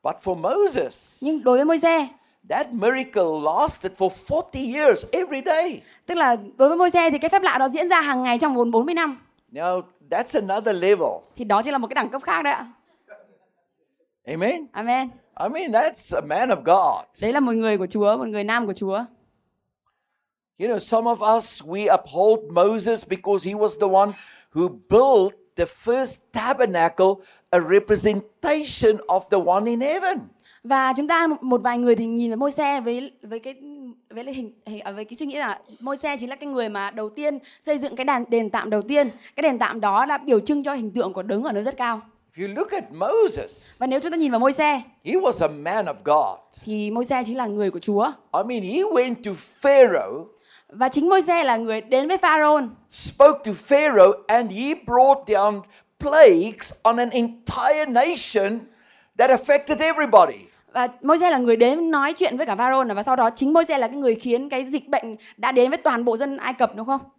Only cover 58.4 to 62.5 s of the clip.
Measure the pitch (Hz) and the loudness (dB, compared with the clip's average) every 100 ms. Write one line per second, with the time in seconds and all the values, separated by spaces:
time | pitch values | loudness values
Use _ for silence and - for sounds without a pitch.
58.4 | 196 226 - _ _ _ _ - 254 262 | -2 -4 -12 _ _ _ _ 0 4 4
59.4 | - 285 285 285 320 320 285 208 160 104 | 4 0 2 -2 0 0 6 6 6 0
60.4 | - _ _ - 247 247 269 320 359 277 | -18 _ _ -6 -6 -4 0 2 2 2
61.4 | 240 226 240 302 330 302 277 330 359 254 | 2 4 4 2 -2 0 -2 -2 -4 -2
62.4 | 302 | -4